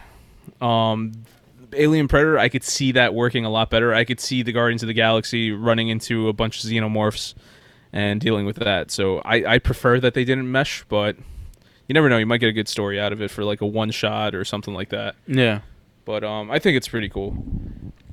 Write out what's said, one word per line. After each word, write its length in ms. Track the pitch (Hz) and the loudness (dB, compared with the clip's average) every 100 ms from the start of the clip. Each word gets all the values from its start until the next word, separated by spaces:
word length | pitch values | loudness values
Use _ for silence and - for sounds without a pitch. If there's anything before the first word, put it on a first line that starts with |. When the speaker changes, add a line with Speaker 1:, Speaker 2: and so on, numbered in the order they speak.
| - - - - - - | -20 -20 -20 -20 -20 -6
Speaker 1:
Um, 520 | 123 113 110 110 110 113 113 _ _ _ 127 | 0 2 2 0 -4 -8 -18 _ _ _ -12
Alien 340 | 139 151 156 139 | 2 4 4 4
Predator, 320 | 143 156 147 | 4 4 4
I 80 | 120 | 2
could 160 | 127 | 0
see 280 | - - 135 | -4 -2 2
that 200 | 127 120 | 4 4
working 300 | 110 120 120 | 4 0 0
a 60 | 110 | -2
lot 200 | 110 113 | 0 2
better. 240 | 113 117 | 2 4
I 120 | 113 117 | 2 2
could 140 | 120 | -2
see 240 | - 127 | -2 -2
the 80 | 120 | 0
Guardians 300 | 117 117 117 | 0 0 0
of 40 | 113 | -2
the 60 | |
Galaxy 580 | 117 113 113 - 117 113 | 2 4 4 0 -2 -2
running 380 | 104 117 113 113 | 0 2 2 2
into 400 | 110 - 113 110 | -2 -2 0 0
a 40 | |
bunch 300 | 107 110 - | 0 -2 -2
of 60 | 110 | -4
xenomorphs 640 | 113 107 107 107 107 - - - - _ _ _ | -2 0 2 0 0 -10 -12 -20 -20 _ _ _
and 300 | 104 104 104 | -4 -2 0
dealing 240 | 113 104 101 | 0 0 -2
with 120 | - | -2
that. 340 | 110 92 73 | -2 -2 -2
So 280 | - 95 90 | -2 -2 -2
I, 260 | - 117 - | 0 0 2
I 140 | 120 | 2
prefer 400 | - 120 131 123 | 2 0 2 4
that 140 | 127 | 2
they 100 | 131 | 0
didn't 260 | 123 131 127 | 0 0 0
mesh, 360 | 131 - - - | 0 0 -4 -2
but 300 | 104 104 - - - - - _ _ - | 0 0 -4 -12 -16 -16 -18 _ _ 0
you 60 | |
never 140 | 151 147 | 4 6
know. 100 | 117 | 4
You 80 | 110 | 4
might 120 | 117 | 4
get 120 | 117 | 4
a 40 | |
good 160 | 110 107 | 2 -4
story 300 | - 101 101 | -2 -2 -2
out 120 | 104 | -2
of 100 | 107 | -4
it 80 | 101 | -6
for, 140 | - | -4
like, 160 | 104 104 | -4 -2
a 40 | 104 | -2
one 260 | 110 110 | -2 -2
shot 440 | - 107 107 107 92 | -2 -4 -2 -4 -4
or 100 | 101 | -6
something 280 | 104 104 | -6 -8
like 160 | 92 101 | -10 -8
that. 260 | 101 107 - - | -6 -8 -10 -4
Speaker 2:
Yeah. 340 | 131 120 104 - - _ _ - | 2 2 0 -6 -20 _ _ -8
Speaker 1:
But, 180 | 107 | -6
um, 260 | 107 107 107 | -4 -6 -4
I 100 | 147 | 0
think 180 | 202 131 | 2 2
it's 100 | - | 0
pretty 220 | 117 101 | -6 -6
cool. 260 | - 98 - - - - - 101 - - | -6 -8 -8 -8 -8 -8 -14 -16 -20 -18